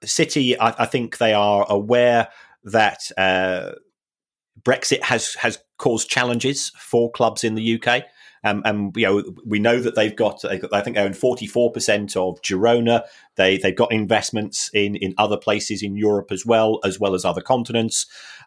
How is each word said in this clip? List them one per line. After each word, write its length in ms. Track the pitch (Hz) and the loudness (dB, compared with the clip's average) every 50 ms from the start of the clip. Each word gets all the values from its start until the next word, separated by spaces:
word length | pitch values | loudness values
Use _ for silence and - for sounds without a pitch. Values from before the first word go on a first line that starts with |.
City, 560 | - - - - 160 160 - 151 127 123 120 - | -10 -4 -2 -2 0 0 0 0 2 2 2 2
I, 260 | 113 113 - - 117 | 2 0 2 0 -2
I 20 | |
think 320 | - - 123 117 - - - | -2 -2 -2 -4 -4 -2 0
they 160 | 117 110 104 | 2 2 4
are 320 | 104 104 104 101 101 - - | 4 4 4 4 2 2 2
aware 600 | 104 101 107 113 120 123 123 120 120 117 117 - - - - _ _ _ - | 0 0 2 2 4 4 4 4 4 2 0 -2 -6 -20 -20 _ _ _ -6
that, 460 | 101 107 113 107 98 - - - - - 95 | 0 2 2 2 2 0 -4 -10 -8 -2 0
uh, 540 | 95 92 92 92 92 92 92 92 50 50 50 - _ _ _ _ _ _ _ _ _ _ _ _ _ _ _ - | 2 2 2 2 0 0 -2 -4 -6 -8 -12 -16 _ _ _ _ _ _ _ _ _ _ _ _ _ _ _ -4
Brexit 400 | - 123 - - - - 131 - | 0 0 0 0 0 -2 -2 -2
has, 320 | - - 123 113 - - - | 0 -2 -2 -2 -2 -6 -6
has 240 | - - 113 - - _ _ _ - | -4 -4 -4 -4 -6 _ _ _ -4
caused 320 | - 131 113 107 - - | -2 -2 0 -2 -2 -2
challenges 600 | - 127 123 123 120 113 131 135 143 - - - - - | -2 -2 0 0 -2 -2 -2 -2 -4 -4 -6 -8 -10 -14
for 320 | - - - 117 117 117 | -6 -2 0 0 0 0
clubs 340 | - - 120 113 113 - 120 | 0 0 0 0 0 0 -4
in 100 | 110 110 | -2 -2
the 80 | 110 | -2
U 160 | 113 113 113 113 | -2 -2 -2 -2
K. 260 | - 123 123 127 - - _ _ - - _ _ - | 0 0 0 0 -2 -8 _ _ -20 -20 _ _ -2
Um, 180 | 104 104 104 104 | -2 -2 0 0
and, 300 | 110 104 104 101 98 85 | -2 -2 -2 -4 -4 -2
you 100 | 117 110 | 0 2
know, 160 | 95 101 101 87 - 92 - - | 2 2 2 0 -4 -10 -12 -6
we 140 | 107 107 104 | -4 -2 2
know 220 | 104 117 120 123 | 2 2 2 2
that 140 | 120 113 - | 0 0 0
they've 220 | 113 107 104 104 | 0 0 0 0
got, 280 | - 110 101 - - - | 0 0 0 -2 -4 -6
I 360 | - 98 90 104 - 107 101 | -6 -6 -6 -4 -2 -2 -2
think 160 | 98 120 98 | -2 0 0
they 60 | 104 | 0
own 100 | 98 98 | 0 0
forty-four 600 | 95 - 127 127 123 123 110 104 - 123 120 113 | -2 -2 0 0 0 -2 -6 -4 0 0 0 0
percent 440 | - 113 - - 104 104 101 98 - | 0 -2 0 0 0 0 0 -4 -4
of 240 | 95 92 92 85 - | -2 -2 -4 -4 -6
Girona. 600 | - - 95 92 110 117 120 120 117 117 120 120 - - - - _ _ _ | -6 -4 0 2 4 4 4 4 4 4 2 2 0 -4 -18 -20 _ _ _
They, 220 | - 95 95 95 92 | 2 4 4 4 2
they've 180 | - 190 - | 2 0 2
got 160 | - 113 - | 2 0 2
investments 760 | 113 107 104 95 110 101 - - 113 107 104 101 - - - - | 0 0 0 2 0 0 0 -2 -6 -6 -6 -6 -6 -8 -6 -2
in, 240 | - 104 101 104 101 | 0 0 0 0 -2
in 180 | - 98 95 95 - | -4 -6 -4 -2 0
other 180 | 110 104 104 | 0 0 0
places 460 | - - 110 104 107 - - 104 95 | -2 -2 -2 -2 -2 -2 -6 -6 -6
in 140 | 104 101 98 | -6 -6 -4
Europe 360 | 104 107 104 104 98 95 - | 0 0 2 2 0 -2 -4
as 120 | 101 92 - | -8 -4 0
well, 340 | 117 113 113 110 110 110 - - | 2 4 4 4 2 0 0 -2
as 140 | 98 90 101 | -4 -2 0
well 160 | 104 98 92 | 0 0 0
as 100 | 92 92 | 0 0
other 180 | 90 82 92 | -2 -2 -2
continents. 640 | - - 131 120 117 - 117 113 113 110 - - - - - - - - - - - | -2 0 0 0 0 -2 -2 -2 -2 -2 -2 -4 -6 -8 -12 -20 -20 -20 -20 -20 -6